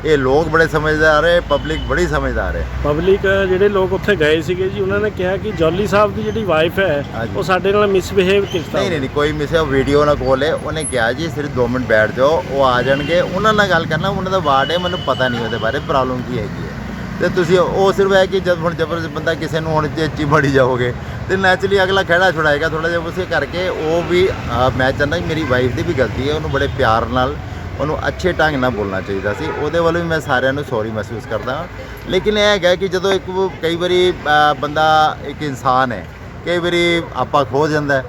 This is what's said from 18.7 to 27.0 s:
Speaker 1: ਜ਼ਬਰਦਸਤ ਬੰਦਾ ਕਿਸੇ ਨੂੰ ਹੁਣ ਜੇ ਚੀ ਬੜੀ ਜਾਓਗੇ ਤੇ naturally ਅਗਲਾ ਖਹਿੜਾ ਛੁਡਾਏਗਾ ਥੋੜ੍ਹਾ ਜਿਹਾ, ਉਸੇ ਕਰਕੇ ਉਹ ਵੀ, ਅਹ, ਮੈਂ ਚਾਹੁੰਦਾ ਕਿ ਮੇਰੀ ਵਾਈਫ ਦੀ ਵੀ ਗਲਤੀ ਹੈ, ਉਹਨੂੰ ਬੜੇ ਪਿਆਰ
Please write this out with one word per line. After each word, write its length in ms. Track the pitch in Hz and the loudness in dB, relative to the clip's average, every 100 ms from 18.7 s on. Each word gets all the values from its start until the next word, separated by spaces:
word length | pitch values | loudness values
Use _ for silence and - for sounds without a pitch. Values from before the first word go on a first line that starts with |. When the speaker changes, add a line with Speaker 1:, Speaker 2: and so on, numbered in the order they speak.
Speaker 1:
ਜ਼ਬਰਦਸਤ 360 | 160 160 170 160 | -2 -4 -2 -4
ਬੰਦਾ 240 | 147 160 | -4 -4
ਕਿਸੇ 260 | 165 160 156 | -4 -4 -4
ਨੂੰ 120 | 160 | 0
ਹੁਣ 160 | 156 151 | 0 -2
ਜੇ 220 | 139 156 151 | -2 -2 -2
ਚੀ 80 | 151 | 2
ਬੜੀ 260 | 151 143 | 2 4
ਜਾਓਗੇ 420 | 135 127 123 123 120 - - - | 4 4 2 -2 -4 -10 -10 -4
ਤੇ 60 | 190 | 0
naturally 480 | 190 185 190 196 | 2 2 2 2
ਅਗਲਾ 200 | 185 196 | 2 2
ਖਹਿੜਾ 280 | 165 170 185 | 2 4 4
ਛੁਡਾਏਗਾ 380 | 160 156 147 160 | 2 2 2 0
ਥੋੜ੍ਹਾ 200 | 156 165 | -2 -2
ਜਿਹਾ, 120 | 170 | -2
ਉਸੇ 240 | 165 175 175 | -4 -6 -2
ਕਰਕੇ 420 | 160 143 165 180 | -2 -2 -4 -4
ਉਹ 360 | 135 156 170 160 | -2 0 0 0
ਵੀ, 200 | 175 190 | 2 2
ਅਹ, 480 | - 127 120 127 147 | 0 -4 0 2 2
ਮੈਂ 140 | 131 | 0
ਚਾਹੁੰਦਾ 280 | 127 143 170 | 0 -2 -2
ਕਿ 60 | 170 | -2
ਮੇਰੀ 180 | 156 | -4
ਵਾਈਫ 320 | 160 123 127 123 | 0 2 2 0
ਦੀ 80 | |
ਵੀ 100 | 165 | -2
ਗਲਤੀ 360 | 131 117 123 135 | 0 0 0 -2
ਹੈ, 40 | |
ਉਹਨੂੰ 180 | 156 151 | -2 -2
ਬੜੇ 180 | 139 139 131 | -2 -2 0
ਪਿਆਰ 280 | 123 113 | 2 2